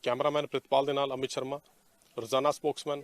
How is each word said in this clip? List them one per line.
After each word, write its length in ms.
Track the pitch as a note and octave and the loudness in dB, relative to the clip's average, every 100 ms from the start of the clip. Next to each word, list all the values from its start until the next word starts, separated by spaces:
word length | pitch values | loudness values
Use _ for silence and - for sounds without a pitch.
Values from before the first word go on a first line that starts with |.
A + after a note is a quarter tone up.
ਕੈਮਰਾਮੈਨ 440 | - B2 D3 D3 C#3+ | 0 2 2 2 0
ਪ੍ਰਿਤਪਾਲ 380 | C3+ - C3+ C#3 | -4 2 2 4
ਦੇ 80 | |
ਨਾਲ 200 | C#3 C#3 | 0 0
ਅਮਿਤ 160 | C3 C3+ | -2 -4
ਸ਼ਰਮਾ, 300 | - C3 C#3+ _ _ _ _ _ - | -4 -4 -6 _ _ _ _ _ -10
ਰੋਜ਼ਾਨਾ 320 | A2+ C3 C#3+ | 0 2 2
ਸਪੋਕਸਮੈਨ 520 | D3 D#3 C3+ D3+ C#3+ | 2 -2 -2 -4 -6